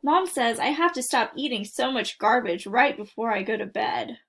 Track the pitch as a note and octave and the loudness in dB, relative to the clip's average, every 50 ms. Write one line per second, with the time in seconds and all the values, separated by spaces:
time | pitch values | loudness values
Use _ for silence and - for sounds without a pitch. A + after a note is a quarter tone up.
0 | - C#4 D4+ F4+ F#4+ F4+ - C#4+ A#3+ A#3 A3+ A3+ - B3+ D4 D4 E4+ F4 E4+ - | 0 4 2 2 2 2 -2 0 0 0 0 0 0 0 2 2 2 2 2 0
1 | B3 - - C4 A3+ - - - C4+ D4 B3 G#3+ G3+ G3+ - - B3+ B3+ C4+ B3 | -4 0 0 0 0 0 -4 -6 -6 -4 -4 -4 -6 -8 -4 -2 -2 0 0 -2
2 | G#3 - - _ - G#3 A3+ B3 A#3 G3 E3+ F3 - G3 G3 A#3+ C4 C#4+ - - | -4 -4 -6 _ 2 4 4 4 4 0 -4 -4 -4 -2 2 4 4 4 2 -4
3 | G#3 G3+ - - A3+ A#3 G#3+ G3+ F#3+ G3+ A3 G#3+ G#3+ G3 - G#3 A3 - - A#3+ | -10 -14 -8 -4 -2 -2 0 -2 -2 -2 -4 -4 -4 -6 -4 -2 -2 -2 -2 -4
4 | A3 A3+ A#3+ - _ | -6 -6 -10 -16 _